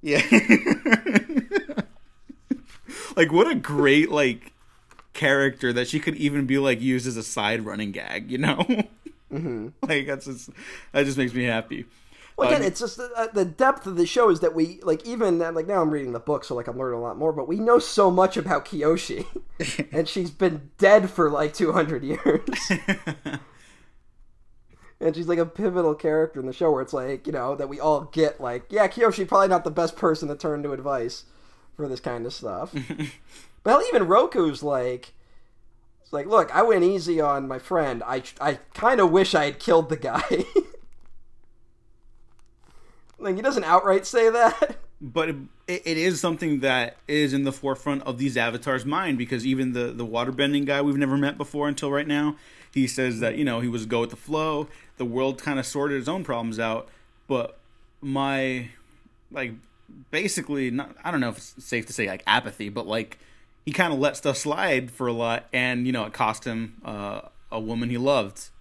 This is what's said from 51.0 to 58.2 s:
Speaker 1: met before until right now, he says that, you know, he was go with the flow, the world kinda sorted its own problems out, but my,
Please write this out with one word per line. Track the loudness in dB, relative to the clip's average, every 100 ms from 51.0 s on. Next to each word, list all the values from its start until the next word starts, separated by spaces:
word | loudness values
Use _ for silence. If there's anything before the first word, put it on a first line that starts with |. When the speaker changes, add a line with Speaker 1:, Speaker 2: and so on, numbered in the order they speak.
| 0 0
Speaker 1:
met | 0 -4
before | -8 -4 -4
until | -4 -4
right | -4 -2
now, | 0 -2 -4 -14 -20 -8
he | -2 -2
says | 0 -2 0
that, | -2 -2
you |
know, | -2 -2
he | -2
was | -4 -2
go | -2
with | -2
the | -6
flow, | -6 -4 -2 -4 -6 -12 -20 -8
the | -6
world | -2 -2 -2
kinda | -6 -4
sorted | -4 -4 -4 -4
its | -4
own | -6
problems | -4 -4 -4 -4
out, | -4 -4 -8 -20 _ _ _
but | -4 -4 -10 _ _ _ _
my, | -6 -4